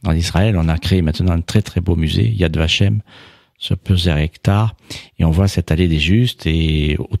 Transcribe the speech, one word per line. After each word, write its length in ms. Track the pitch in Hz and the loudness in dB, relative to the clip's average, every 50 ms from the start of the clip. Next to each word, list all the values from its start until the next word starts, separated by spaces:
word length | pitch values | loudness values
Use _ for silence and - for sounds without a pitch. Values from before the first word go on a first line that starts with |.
| - | -4
en 80 | 78 80 | -2 0
Israël. 420 | 82 85 87 - 85 101 113 104 | 0 -2 0 0 0 2 2 2
On 100 | 87 82 | 0 0
a 100 | 80 80 - | 0 0 -2
créé 240 | - - 98 92 82 | 0 0 0 2 2
maintenant 300 | 76 76 - 90 90 85 | 0 -2 0 0 0 0
un 80 | 85 | 0
très, 200 | - - - 107 | -2 0 -2 -2
très 200 | - - - 87 | -2 0 -4 -4
beau 140 | 85 85 82 | -2 0 0
musée, 320 | 80 78 76 85 92 107 | 0 0 0 0 0 0
Yad 300 | 117 110 98 90 80 76 | 0 0 0 -2 0 0
Vashem, 440 | 78 80 85 - - 101 101 107 104 - _ - - - - - _ _ _ _ - | 0 0 0 0 0 0 0 0 -2 -4 _ -20 -20 -20 -20 -20 _ _ _ _ -14
sur 180 | - - 98 | -6 -6 -6
plusieurs 400 | 92 - - 95 87 87 90 76 | -6 -2 -2 0 0 2 0 0
hectares. 580 | 76 78 82 _ - - 107 101 104 110 110 - _ _ - - - - - _ - | 0 0 -2 _ -2 0 0 2 2 0 -2 -4 _ _ -18 -18 -18 -18 -16 _ 0
Et 40 | 85 | 0
on 60 | 80 | 2
voit 180 | 78 85 98 | 2 2 2
cette 240 | 95 - 87 82 - | 2 2 -2 -2 0
allée 160 | 78 82 90 | 0 2 2
des 120 | 85 80 76 | 2 2 0
Justes. 480 | 73 80 98 117 123 123 - - - | 2 2 2 2 2 0 -4 -6 -4
Et 500 | 80 80 82 80 78 78 76 76 76 76 | -2 0 0 0 0 0 0 0 0 -2
au 180 | - - - - - | -4 -4 -4 -6 -6